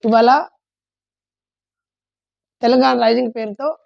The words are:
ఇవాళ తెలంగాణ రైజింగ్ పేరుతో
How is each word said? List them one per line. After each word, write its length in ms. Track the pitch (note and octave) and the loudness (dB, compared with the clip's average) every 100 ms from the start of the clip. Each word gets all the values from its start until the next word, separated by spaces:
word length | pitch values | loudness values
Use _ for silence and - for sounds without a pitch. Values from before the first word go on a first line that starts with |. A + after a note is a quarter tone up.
| A3+ | 2
ఇవాళ 420 | A3+ A#3 C#4 E4+ _ _ _ _ _ _ _ _ _ _ _ _ _ _ _ _ _ _ _ _ _ | 2 4 2 -2 _ _ _ _ _ _ _ _ _ _ _ _ _ _ _ _ _ _ _ _ _
తెలంగాణ 400 | A#3 B3+ C4 B3 | 0 2 2 0
రైజింగ్ 300 | A3+ A#3 B3 A#3 | 0 0 -4 -8
పేరుతో 420 | A3 G#3 C#4+ - | -10 -8 -8 -10